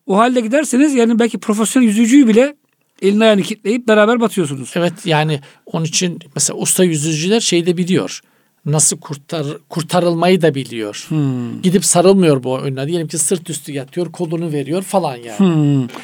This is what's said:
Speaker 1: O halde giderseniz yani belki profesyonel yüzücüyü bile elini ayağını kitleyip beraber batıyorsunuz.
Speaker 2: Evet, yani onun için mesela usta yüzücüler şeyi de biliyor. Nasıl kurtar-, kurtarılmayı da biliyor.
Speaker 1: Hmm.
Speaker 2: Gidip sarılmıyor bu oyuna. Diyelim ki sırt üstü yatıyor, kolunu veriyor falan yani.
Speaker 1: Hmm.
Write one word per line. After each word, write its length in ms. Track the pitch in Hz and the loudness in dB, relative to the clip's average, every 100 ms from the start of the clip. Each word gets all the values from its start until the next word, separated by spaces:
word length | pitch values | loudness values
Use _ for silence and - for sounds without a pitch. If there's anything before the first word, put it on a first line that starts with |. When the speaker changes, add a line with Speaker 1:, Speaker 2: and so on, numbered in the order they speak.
| - | -2
Speaker 1:
O 120 | 196 | 2
halde 220 | 240 254 | 2 2
giderseniz 540 | 220 269 302 247 302 | 0 0 0 2 2
yani 240 | 269 233 233 | 4 2 4
belki 200 | 233 214 | 0 -2
profesyonel 480 | - 208 214 262 233 | -4 -2 0 2 4
yüzücüyü 420 | 208 233 277 240 | 4 4 6 6
bile 280 | 214 277 294 _ _ _ - | 6 4 0 _ _ _ -4
elini 220 | 190 208 | 0 4
ayağını 180 | 220 208 | 4 4
kitleyip 460 | 175 214 196 247 247 | 0 -4 -4 -2 2
beraber 320 | 214 214 240 | 4 4 2
batıyorsunuz. 520 | 226 - 151 139 123 | 0 -2 -4 -4 -8
Speaker 2:
Evet, 180 | 180 175 170 | -2 -2 -2
yani 360 | 185 151 156 147 143 _ - | -2 0 0 -2 -8 _ -10
onun 180 | 170 | -6
için 340 | 160 - 185 160 - | -4 -4 -4 -6 -10
mesela 240 | - - - | -6 -4 -4
usta 260 | 185 - | -4 2
yüzücüler 560 | 185 156 151 151 175 226 | 2 0 -2 -4 -2 -2
şeyi 260 | 220 175 175 | 0 -2 0
de 100 | 170 | -2
biliyor. 440 | 175 180 92 - _ _ _ _ 147 | 0 0 -2 -8 _ _ _ _ -4
Nasıl 300 | 151 147 143 | 0 0 -4
kurtar-, 460 | - 143 - 165 139 160 - | -10 -14 -10 -8 -8 -10 -10
kurtarılmayı 760 | 170 156 180 175 170 175 185 | -8 -2 0 0 0 2 4
da 120 | 156 | 2
biliyor. 520 | 135 120 117 104 104 - | 0 -6 -8 -8 -8 -6
Speaker 1:
Hmm. 540 | 160 139 127 120 117 | -2 -2 -2 -6 -4
Speaker 2:
Gidip 220 | 180 190 | 0 0
sarılmıyor 580 | - 175 180 196 170 135 | 0 2 4 4 4 2
bu 100 | 127 | 0
oyuna. 340 | 131 143 131 139 | -4 -4 -6 -4
Diyelim 200 | 175 151 | -4 -4
ki 100 | 165 | -4
sırt 320 | - 190 170 | -2 -4 -6
üstü 220 | 151 - | -12 -8
yatıyor, 400 | 139 127 - 170 | -10 -8 -6 -6
kolunu 400 | 165 170 165 170 | -6 -6 -6 -4
veriyor 300 | 147 135 170 | -6 -4 -6
falan 340 | 190 196 165 123 | -2 -2 -2 -8
yani. 220 | 120 110 | -10 -2
Speaker 1:
Hmm. 500 | 190 160 147 139 120 - | 0 2 2 0 -2 -8